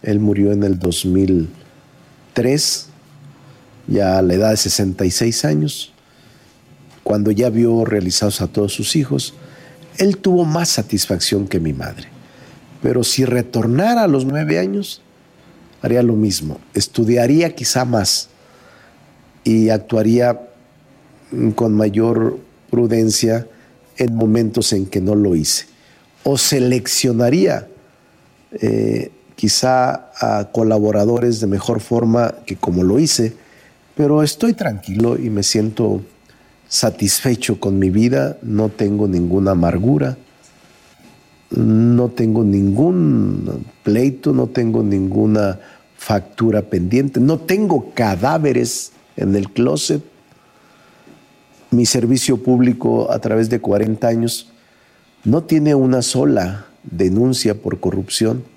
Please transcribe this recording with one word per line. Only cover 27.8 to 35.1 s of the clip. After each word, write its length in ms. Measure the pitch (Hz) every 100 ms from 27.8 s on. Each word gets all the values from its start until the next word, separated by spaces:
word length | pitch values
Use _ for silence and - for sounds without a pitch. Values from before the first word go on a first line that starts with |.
| _ _ _ _ _ _ _
eh, 580 | - 110 55 - - - _ _
quizá 760 | - 107 - 127 127 127 - - -
a 320 | 117 107 101
colaboradores 880 | - 113 107 104 107 104 120 120 113
de 80 | 107
mejor 320 | 101 - 117
forma 560 | - 117 117 117 117 - -
que 80 |
como 300 | 92 - 90
lo 160 | 92 110
hice, 340 | 156 - 113 113 - - - _ _ -
pero 260 | 147 151
estoy 320 | 151 - 233
tranquilo 640 | - 170 101 - 98 117